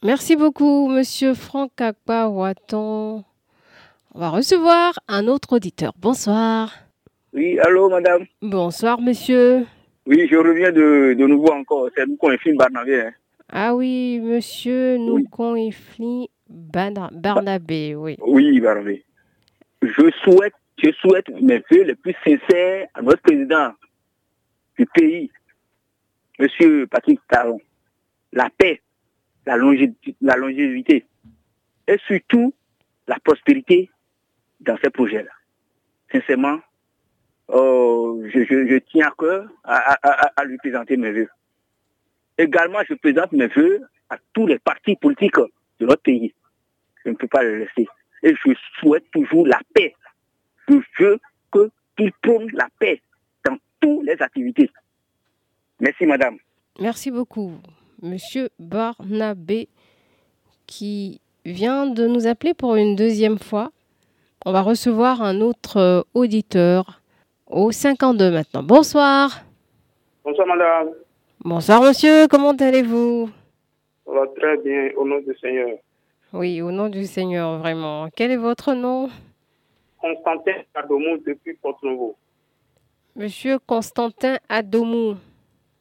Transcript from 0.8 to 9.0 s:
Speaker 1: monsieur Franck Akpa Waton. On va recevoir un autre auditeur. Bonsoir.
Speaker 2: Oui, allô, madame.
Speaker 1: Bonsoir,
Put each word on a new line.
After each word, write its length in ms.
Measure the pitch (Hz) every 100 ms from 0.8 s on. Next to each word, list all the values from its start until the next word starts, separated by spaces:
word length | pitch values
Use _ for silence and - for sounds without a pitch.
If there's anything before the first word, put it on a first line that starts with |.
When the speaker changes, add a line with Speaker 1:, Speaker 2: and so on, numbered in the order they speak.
| 277
Speaker 1:
monsieur 460 | 262 262 - 269
Franck 460 | 254 - 277 277 -
Akpa 460 | 233 208 - 226 226
Waton. 960 | 202 190 190 _ 214 214 214 214 220 196 _ _ _ _ _ _ _ _
On 40 | -
va 120 | 170
recevoir 640 | 165 269 370 330 339 349 349 -
un 220 | 202 214
autre 260 | 269 - 240
auditeur. 360 | 185 - 143 -
Bonsoir. 760 | 185 254 - 208 226 226 220 - _ _ _ _ _
Speaker 2:
Oui, 260 | 135 165 180
allô, 280 | 165 185 196
madame. 360 | 185 175 175 190 _
Speaker 1:
Bonsoir, 580 | 214 196 175 165 226 240